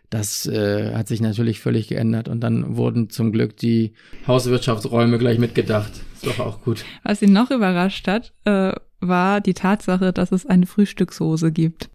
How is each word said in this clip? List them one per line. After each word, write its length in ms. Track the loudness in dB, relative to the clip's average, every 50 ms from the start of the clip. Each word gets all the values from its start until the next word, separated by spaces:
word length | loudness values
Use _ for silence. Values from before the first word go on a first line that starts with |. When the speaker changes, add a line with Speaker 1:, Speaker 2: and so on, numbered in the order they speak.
| _ _
Speaker 1:
das, 360 | -6 -4 -4 -4 -6 -6 -6
äh, 480 | -4 -2 -2 0 0 0 0 -2 -2 -4
hat 120 | -4 -4
sich 140 | -2 -2 -2
natürlich 380 | -2 -2 0 0 -2 -2 -2 -2
völlig 280 | -2 -2 -2 -2 -2
geändert. 420 | -2 -4 -2 0 0 0 -2 -4 -4
Und 120 | -6 -4
dann 340 | -2 0 0 -2 -2 -4 -2
wurden 340 | -2 -2 0 0 0 -2 -2
zum 220 | -2 -2 -2 0
Glück 260 | 0 0 -2 -2 -4
die 360 | -4 0 0 2 2 0 -2 -6 _ -18 -18 -16 -8 -2
Hauswirtschaftsräume 920 | 0 0 2 2 2 0 0 0 -2 -2 -2 -4 -2 0 2 4 4 4 2
gleich 180 | 2 2 2
mitgedacht. 540 | 2 0 2 0 0 0 2 0 -2 -2 -4 -10 -14 -14 -16 -14
Ist 100 | -10 -8
doch 140 | -6 -6 -4
auch 240 | -6 -6 -8 -6 -4
gut. 200 | -4 -4 -4 -8 -14 -18 -10 -4
Speaker 2:
Was 180 | -4 -2 4
ihn 100 | 6 6
noch 180 | 6 6 4 2
überrascht 560 | 2 2 2 2 2 2 0 0 -2 -4 -4
hat, 260 | -2 -2 -2 -4 -8 -18 _ -2
äh, 300 | 0 2 2 2 0 -2 -6 -10 -16 _ _
war 400 | -2 0 2 2 2 2 2 2
die 140 | 2 0 0
Tatsache, 580 | 0 0 0 0 0 0 -2 0 2 2 0
dass 200 | 2 0 0 0
es 140 | 0 -2 0
eine 200 | 2 4 4 4
Frühstückshose 840 | 2 2 2 2 2 2 -2 -2 -2 -2 -4 -2 0 0 2 0 0
gibt. 380 | 2 2 0 0 -2 -6 -14 -6 0